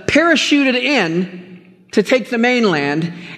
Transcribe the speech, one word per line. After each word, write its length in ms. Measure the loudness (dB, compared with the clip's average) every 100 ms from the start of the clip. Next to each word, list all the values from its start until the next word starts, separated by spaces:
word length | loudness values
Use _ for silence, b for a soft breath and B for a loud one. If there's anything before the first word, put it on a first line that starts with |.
| 0
parachuted 680 | 2 4 2 2 2 2 0
in 1120 | 0 0 0 -2 -4 -8 -18 -20 -20 _ _
to 100 | -2
take 260 | 2 0 0
the 80 | 0
mainland, 760 | 0 2 2 0 0 -2 -4 B B